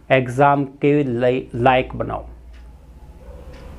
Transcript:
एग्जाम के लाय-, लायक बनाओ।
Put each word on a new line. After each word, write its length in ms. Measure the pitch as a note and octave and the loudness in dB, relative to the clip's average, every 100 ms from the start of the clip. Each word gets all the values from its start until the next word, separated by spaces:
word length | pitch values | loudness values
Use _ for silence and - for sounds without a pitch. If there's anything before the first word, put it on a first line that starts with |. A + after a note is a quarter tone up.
| - | 0
एग्जाम 540 | C3 B2 B2 C#3+ C#3+ | 0 2 2 2 2
के 380 | C3+ - D3 D3 | -2 -2 0 2
लाय-, 380 | C#3 A#2+ B2 B2+ - | 0 0 0 0 -4
लायक 420 | B2 B2+ B2+ B2 A#2 | 0 2 2 0 -6
बनाओ। 280 | A2+ G#2+ - - - - - - - - - - - - - - - | -8 -10 -12 -20 -20 -20 -20 -20 -20 -20 -20 -20 -20 -20 -20 -20 -20